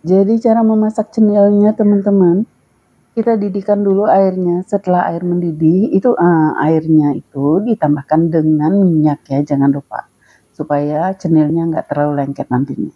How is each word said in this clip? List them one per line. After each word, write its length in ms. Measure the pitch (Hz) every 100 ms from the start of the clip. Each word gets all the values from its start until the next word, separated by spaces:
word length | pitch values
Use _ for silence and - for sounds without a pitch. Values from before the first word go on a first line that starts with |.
Jadi 320 | 165 190 196 226
cara 240 | 226 226
memasak 560 | 220 220 214 220 214 -
cenilnya, 560 | 214 208 202 208 208
teman-teman, 720 | 214 208 202 196 202 175 180 226 _ _ _ _ _ _ -
kita 240 | 226 226
didihkan 480 | 202 196 196 202 202
dulu 160 | 196
airnya. 560 | 208 190 190 185 175 175 185
Setelah 400 | 202 185 180 175
air 160 | 170
mendidih, 720 | 175 175 175 156 160 185 220 196
itu, 160 | 247
eh, 400 | - 175 165 156 -
airnya 560 | 151 160 160 156 147 135
itu 480 | - 139 143 170
ditambahkan 640 | 214 220 147 147 - 156 165
dengan 560 | 165 156 151 151 196
minyak 400 | 185 160 151 143 _
ya, 80 | 139
jangan 320 | 147 139 139
lupa. 400 | 139 - - - _ _ _ _
Supaya 640 | - 156 147 147 151 185 190
cenilnya 480 | 170 160 151 165 165
nggak 160 | 156 -
terlalu 380 | 147 147 143 139
lengket 260 | 139 135
nantinya. 400 | 123 143 120 107